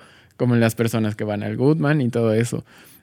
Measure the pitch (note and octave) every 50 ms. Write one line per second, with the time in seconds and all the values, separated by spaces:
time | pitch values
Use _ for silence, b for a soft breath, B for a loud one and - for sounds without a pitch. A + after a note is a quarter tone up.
0 | b b b b b b b - C3 B2 A#2+ A#2+ A#2 A2+ A2 - A#2 A2+ - A2+
1 | A2 G#2+ G#2+ - A2 G#2 G#2 G2+ G#2 G#2 G#2+ - B2 C#3 D#3 D#3+ D3 C#3+ D#3 D3+
2 | C3 A#2 B2 A#2+ A#2 A2+ G#2+ A2 A#2 A#2+ - A#2 - b b b b b b b